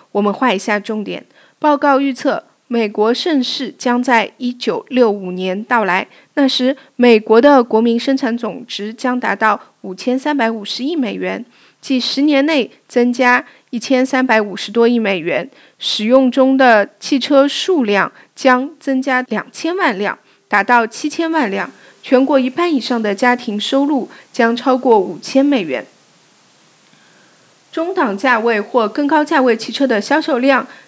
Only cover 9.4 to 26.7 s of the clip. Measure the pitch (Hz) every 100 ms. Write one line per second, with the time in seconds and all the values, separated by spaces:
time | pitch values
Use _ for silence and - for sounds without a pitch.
9.4 | 220 208 - _ 196 185 254 262 302 285
10.4 | 226 226 202 - 269 339 226 190 185 190
11.4 | 240 _ _ _ - 254 - 262 294 277
12.4 | 294 302 208 - _ 247 247 247 247 247
13.4 | - _ _ 240 - 254 262 262 254 220
14.4 | 208 180 - 233 233 240 214 185 165 143
15.4 | - - _ _ - - 214 262 262 269
16.4 | 262 269 254 214 202 _ - 277 - 277
17.4 | 285 - - 339 214 202 170 - _ -
18.4 | 262 247 285 311 - 262 269 254 247 208
19.4 | - - 320 370 320 190 202 - _ _
20.4 | _ 202 208 240 226 - 302 - 330 320
21.4 | 220 196 185 - - _ - 262 269 277
22.4 | 254 320 349 269 - 240 214 196 247 247
23.4 | 240 208 - 269 285 277 - - _ -
24.4 | 233 240 269 254 262 214 185 165 - 262
25.4 | 285 262 160 120 - _ _ _ _ _
26.4 | _ _ _